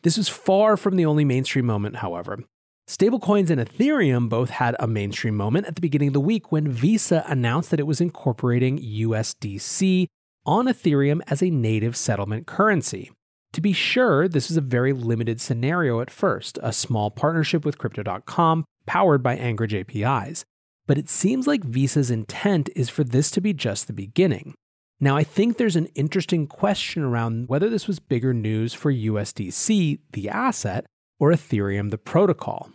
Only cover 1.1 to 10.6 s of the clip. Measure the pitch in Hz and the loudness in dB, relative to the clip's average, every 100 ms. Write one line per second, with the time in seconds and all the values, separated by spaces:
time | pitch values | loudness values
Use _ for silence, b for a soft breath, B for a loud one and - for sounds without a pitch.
1.1 | 151 143 127 131 139 120 104 104 113 95 | 4 4 2 0 0 0 0 -2 -4 -6
2.1 | 87 87 101 - _ _ _ - - 202 | -6 -8 -10 -12 _ _ _ -16 2 2
3.1 | 233 185 208 175 151 113 - 269 302 160 | 2 2 2 4 0 -2 0 2 4 4
4.1 | 123 117 113 127 - 123 117 117 107 101 | 2 2 0 -2 0 0 0 -2 -2 -2
5.1 | 104 117 104 101 147 202 160 170 139 143 | -4 -2 0 0 0 -2 -4 -2 2 2
6.1 | 139 147 226 - 156 151 120 147 220 - | 2 2 0 0 0 0 2 2 2 2
7.1 | 165 - 135 120 135 - 156 147 147 170 | 0 2 0 2 0 0 -2 0 0 -2
8.1 | - - 113 123 120 127 139 110 104 113 | 0 -4 0 0 2 2 0 -6 -2 0
9.1 | 110 110 - 104 101 - - 190 185 175 | 0 -2 -6 -8 -8 -6 0 2 2 0
10.1 | _ _ _ - 185 | _ _ _ 0 2